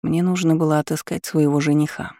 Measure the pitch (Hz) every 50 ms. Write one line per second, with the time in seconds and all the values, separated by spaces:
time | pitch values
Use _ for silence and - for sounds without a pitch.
0 | - 160 160 170 175 185 180 180 180 165 160 160 165 156 156 151 147 - 156 156
1 | - - 165 156 - - - 160 151 143 143 143 139 147 147 151 151 151 - -
2 | - - -